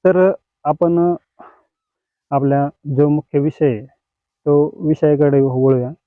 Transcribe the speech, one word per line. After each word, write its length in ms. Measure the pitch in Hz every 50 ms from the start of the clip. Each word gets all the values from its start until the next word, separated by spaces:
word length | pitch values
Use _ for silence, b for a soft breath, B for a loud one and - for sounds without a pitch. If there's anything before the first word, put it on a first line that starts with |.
| -
तर 280 | 185 180 180 185 190 190 - _ _ _ _ _
आपण 500 | 147 151 - 175 170 170 170 170 175 175 - _ _ _ B B B B B B B _ _ _ _ _ _ _ _ _ _ _ _
आपल्या 380 | 147 139 135 139 139 139 143 143 _ _ _ 147 135
जो 120 | 131 147 147
मुख्य 300 | 147 151 - _ - 143
विषय 280 | 143 156 - - 156
आहे, 200 | 139 117 104 127 135 _ _ _ _ _ _ _ _ _ _ _
तो 400 | 151 147 147 147 151 - - 170 151
विषयाकडे 520 | 156 - - 151 151 139 147 143 139 139
वळूया. 500 | 135 135 127 127 131 135 135 123 123 131 165 _ _